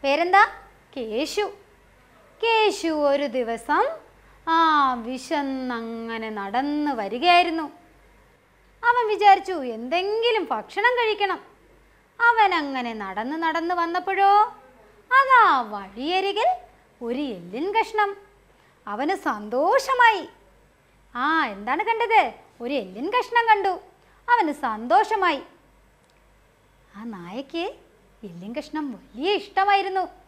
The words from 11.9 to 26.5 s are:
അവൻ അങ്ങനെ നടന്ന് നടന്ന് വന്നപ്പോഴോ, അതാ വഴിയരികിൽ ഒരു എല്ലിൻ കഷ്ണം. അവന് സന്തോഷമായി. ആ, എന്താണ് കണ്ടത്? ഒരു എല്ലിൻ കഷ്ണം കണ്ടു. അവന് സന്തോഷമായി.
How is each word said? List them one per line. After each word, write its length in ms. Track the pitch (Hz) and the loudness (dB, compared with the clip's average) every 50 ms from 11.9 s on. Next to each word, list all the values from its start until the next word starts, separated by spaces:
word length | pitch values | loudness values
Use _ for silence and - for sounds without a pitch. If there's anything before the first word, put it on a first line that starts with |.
| _ _ _ _ _ _ | _ _ _ _ _ _
അവൻ 340 | 466 466 480 453 427 392 359 | 2 2 4 4 4 4 2
അങ്ങനെ 380 | 330 294 277 269 262 247 240 233 | 0 -2 -2 -4 -6 -6 -6 -6
നടന്ന് 440 | 214 208 190 190 208 220 254 302 | -8 -10 -8 -6 -6 -6 -6 -4
നടന്ന് 380 | 320 330 320 320 339 330 339 359 | -2 -2 -2 -2 -2 -2 -2 -2
വന്നപ്പോഴോ, 680 | 349 339 330 339 359 359 370 381 370 392 392 403 415 427 440 - - - - - - - - _ _ _ _ 494 | -2 -2 -2 -2 -4 -4 -2 0 2 4 6 6 6 4 2 0 -16 -20 -20 -20 -20 -20 -20 _ _ _ _ 4
അതാ 480 | 523 554 523 508 494 440 381 302 262 | 4 6 8 8 8 8 6 4 2
വഴിയരികിൽ 960 | 240 214 208 202 196 190 196 220 262 302 359 381 381 392 381 403 466 698 740 719 - - _ _ _ _ _ _ 247 | 0 -4 -8 -10 -10 -12 -10 -8 -6 -2 -2 0 0 -2 -2 0 0 0 0 -2 -6 -20 _ _ _ _ _ _ -8
ഒരു 160 | 226 240 262 | -6 -6 -4
എല്ലിൻ 560 | 294 269 220 180 170 175 185 240 302 381 403 453 | -4 -6 -8 -10 -12 -12 -8 -6 -4 -2 0 0
കഷ്ണം. 480 | 440 440 - 427 415 392 403 - - - _ _ _ _ _ _ _ _ _ _ _ | -2 0 0 -2 -2 -2 -2 -10 -16 -20 _ _ _ _ _ _ _ _ _ _ _
അവന് 300 | - 202 214 269 302 392 | -10 -6 -4 -2 -2 -4
സന്തോഷമായി. 1120 | - - 311 240 208 208 214 208 254 294 359 466 554 539 539 523 494 480 453 440 370 285 - - _ _ _ _ _ _ _ _ _ _ _ _ _ _ _ _ | -2 -2 -4 -4 -4 -6 -6 -2 0 2 2 2 2 2 0 2 4 6 4 4 4 -6 -10 -16 _ _ _ _ _ _ _ _ _ _ _ _ _ _ _ _
ആ, 320 | 240 254 294 320 320 302 | -4 -2 0 0 0 0
എന്താണ് 380 | 240 208 190 208 233 262 330 427 | -2 -6 -8 -6 -4 -4 -2 -2
കണ്ടത്? 480 | 403 453 440 466 415 453 427 330 233 - - - _ _ _ | -2 -2 -2 0 4 4 4 4 4 -2 -12 -20 _ _ _
ഒരു 140 | 240 247 285 | -8 -4 -4
എല്ലിൻ 360 | 277 202 185 185 202 262 359 | -4 -4 -6 -10 -8 -8 -2
കഷ്ണം 380 | 440 494 440 - 466 480 466 453 | -2 -2 -2 2 0 2 4 4
കണ്ടു. 200 | 440 403 381 392 359 - - - _ _ _ _ _ _ _ - | 4 4 4 -2 -2 -2 -8 -18 _ _ _ _ _ _ _ 0
അവന് 220 | 480 480 392 311 285 | 2 2 2 0 -2
സന്തോഷമായി. 880 | - - 247 220 214 226 247 320 392 440 427 440 415 381 349 311 269 - - - _ _ _ _ _ _ _ _ _ _ _ _ _ _ _ _ _ _ _ | -2 -4 -4 -4 -4 -2 4 4 4 4 4 0 0 2 2 0 -2 -6 -12 -20 _ _ _ _ _ _ _ _ _ _ _ _ _ _ _ _ _ _ _